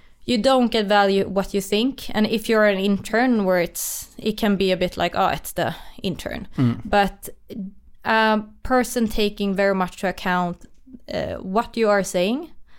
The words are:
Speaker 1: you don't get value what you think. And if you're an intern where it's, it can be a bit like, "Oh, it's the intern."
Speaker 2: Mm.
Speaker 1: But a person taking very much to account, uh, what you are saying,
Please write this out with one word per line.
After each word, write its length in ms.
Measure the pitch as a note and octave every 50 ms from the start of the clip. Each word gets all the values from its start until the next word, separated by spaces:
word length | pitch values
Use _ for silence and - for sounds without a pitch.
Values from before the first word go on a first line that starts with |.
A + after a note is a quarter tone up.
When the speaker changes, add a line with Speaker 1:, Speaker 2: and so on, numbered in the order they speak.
| - - - _ -
Speaker 1:
you 100 | - B3 A3+
don't 320 | G3+ C4 C4+ C4 B3 A3+ -
get 140 | A3+ G#3
value 400 | F#3+ G#3 G3+ G3+ G3 G3 G3 G3 -
what 260 | F#3+ G3 F#3+ - -
you 60 | G3 F#3+
think. 480 | - G#3 G#3 A#3 C4+ C4 - - - -
And 120 | G#3 G#3+
if 220 | A3 B3 G#3+ G#3+ -
you're 180 | A3+ G#3+ G#3+
an 120 | G#3 G3+ F#3+
intern 640 | F#3+ G3+ G3+ F#3+ - - A3 A3 B3 C4 A#3+ A3 G3+
where 160 | F#3 F3+ F3+ E3+
it's, 460 | E3+ - - - - - - - - - -
it 180 | - A3 G#3
can 200 | G#3+ A3+ G#3 G3+
be 140 | F3+ G3 F#3+ F#3
a 40 |
bit 200 | F3+ F#3 F3 -
like, 180 | - F3 F3 -
"Oh, 140 | - F#3+ F3+
it's 240 | - E3+ - - -
the 220 | - D#3+ A#2 E3 - - - - - -
intern." 440 | G2+ - - - - - - - - -
Speaker 2:
Mm. 240 | - C3+ A#2+ A#2 - G#2+
Speaker 1:
But 440 | - - G#3 G3+ F#3+ G3 - - - - - - - - A3+ F#3+ G3 - - - - - - -
a 360 | - A3 A3 A3 A3 G#3+ G#3+ G#3 - - - -
person 460 | - B3+ B3+ B3 - - B3 A3+ G#3+
taking 460 | - - G#3 G#3 G3+ - G3+ G3+ F#3+
very 180 | F#3 G3 G3 G3
much 220 | F#3+ F#3 F3+ - -
to 80 | - F#3
account, 580 | F#3 - - F#3+ F3+ F3+ F3+ F3 F3 - - - - - - C4 C4 - - - -
uh, 200 | - - - F2+
what 400 | - - F#3+ F#3+ A3+ A#3 A#3 -
you 120 | A#3 A3+ G#3
are 140 | G#3 G3 F#3
saying, 460 | - - F3+ F3+ G3+ A#3+ D4 F4 - - - - - -